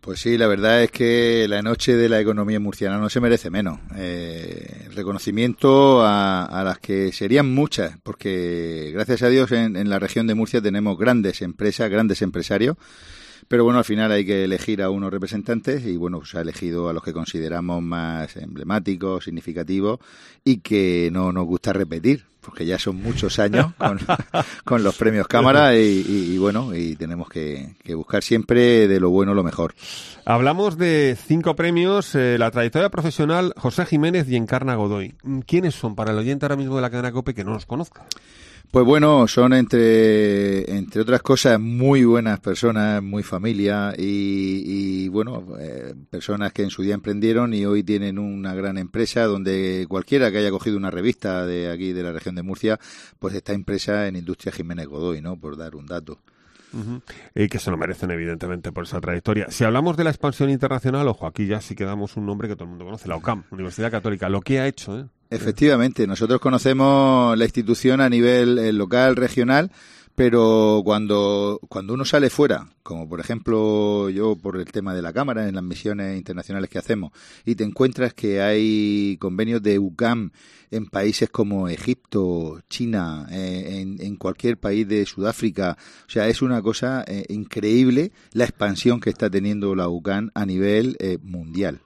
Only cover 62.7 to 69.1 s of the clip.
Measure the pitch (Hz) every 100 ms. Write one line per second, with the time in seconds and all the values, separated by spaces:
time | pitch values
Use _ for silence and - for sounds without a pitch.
62.7 | 87 90 101 95 82 90 110 82 95 92
63.7 | 87 113 113 104 98 92 98 - 135 135
64.7 | - - 104 135 _ _ 117 110 104 147
65.7 | 135 127 127 104 98 113 123 139 127 135
66.7 | 131 135 139 135 131 123 113 113 - 107
67.7 | 113 127 131 131 120 120 123 120 123 113
68.7 | 107 98 123 131